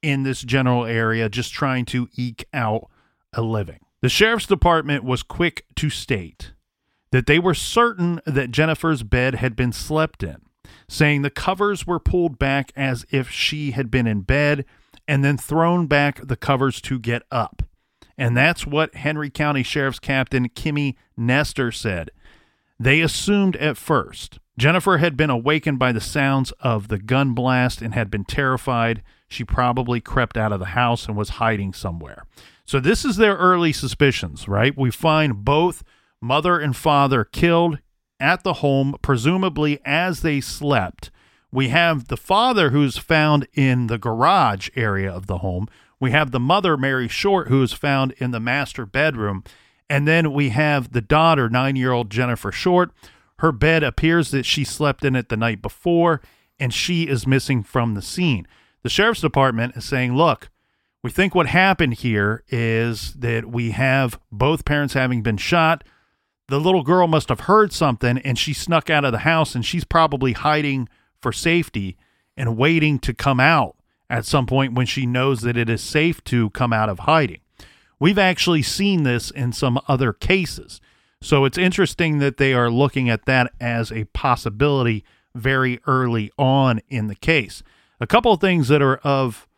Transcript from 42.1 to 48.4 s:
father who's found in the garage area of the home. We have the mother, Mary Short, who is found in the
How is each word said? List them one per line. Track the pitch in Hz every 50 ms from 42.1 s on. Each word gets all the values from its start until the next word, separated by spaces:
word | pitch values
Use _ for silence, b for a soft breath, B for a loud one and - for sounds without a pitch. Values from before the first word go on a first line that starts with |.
| -
father | - - - 185 208 240 254 247 208 170 139
who's | 120 147 147 135 -
found | - - - 165 156 151 151 151 147 139 -
in | - 151 135 131 127 123 123 110
the | 120 110
garage | - 120 113 113 123 160 190 190 147 117 101 92 - - -
area | 131 117 107 98 98 98 95
of | 87 92 95
the | 98 95 90
home. | - 95 90 90 104 - b b b b b b
We | 131 131
have | 120 151 151 131
the | 120 127
mother, | 120 135 180 208 190 180 156
Mary | 135 131 135 135 131 123 113
Short, | - - - 202 196 185 - 113
who | 127 135
is | 131 113
found | - - - 143 139 135 135 131 - -
in | 135 127
the | 123 113